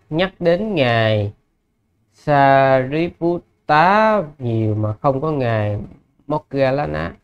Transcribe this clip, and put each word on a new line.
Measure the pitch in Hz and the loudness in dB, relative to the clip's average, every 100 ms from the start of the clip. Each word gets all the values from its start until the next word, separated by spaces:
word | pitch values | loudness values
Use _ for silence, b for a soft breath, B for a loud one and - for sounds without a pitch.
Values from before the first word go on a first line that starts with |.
| - | -6
nhắc | 156 190 - | -2 -2 -2
đến | 175 175 220 | 0 0 0
ngài | 180 123 113 110 107 101 - _ _ _ _ _ _ _ | 0 2 2 2 0 -2 -8 _ _ _ _ _ _ _
Sariputta | _ - 143 139 135 135 131 127 151 175 - 170 175 - _ - 151 175 208 220 214 151 147 | _ 0 2 4 4 4 2 0 -4 -4 -4 -4 -4 -8 _ 0 2 4 4 2 0 -4 -8
nhiều | 120 113 110 | -4 -2 0
mà | 104 104 | -2 -4
không | 107 147 135 | -2 -2 -2
có | 156 | -2
ngài | 147 120 110 104 104 - - _ _ - | -2 -2 -2 -2 -4 -8 -18 _ _ -8
Moggallana? | 151 - 139 131 139 151 151 85 - | -8 -4 -2 0 0 -4 -6 -8 -12